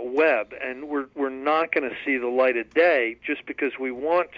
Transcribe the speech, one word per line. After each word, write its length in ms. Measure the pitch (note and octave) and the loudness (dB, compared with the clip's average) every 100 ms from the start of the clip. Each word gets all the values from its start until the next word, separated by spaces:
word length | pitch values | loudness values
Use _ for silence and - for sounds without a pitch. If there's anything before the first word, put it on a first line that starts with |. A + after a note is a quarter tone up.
web, 520 | B2 C3+ D#3+ A#2+ G#2 B2+ | -2 2 4 2 -2 -8
and 240 | C3 B2+ D3 | -10 -8 -6
we're, 200 | D3 C3+ | -4 -4
we're 160 | D3 C3+ | -4 -4
not 400 | C3 C#3+ D#3+ E3 | -2 0 0 0
gonna 180 | D#3+ B2+ - - | -2 -2 -4 -2
see 100 | C3 | -2
the 120 | A#2+ | 0
light 260 | B2+ C3 A#2 | 2 2 2
of 180 | A2+ | 0
day 440 | D3+ F3 C#3+ A2+ A#2 | 4 4 4 0 -4
just 240 | - C#3+ - | -6 -6 -8
because 280 | - C#3 - | -4 -4 -4
we 140 | C3 | -6
want 380 | B2 D3+ F3 E3 | -4 0 0 0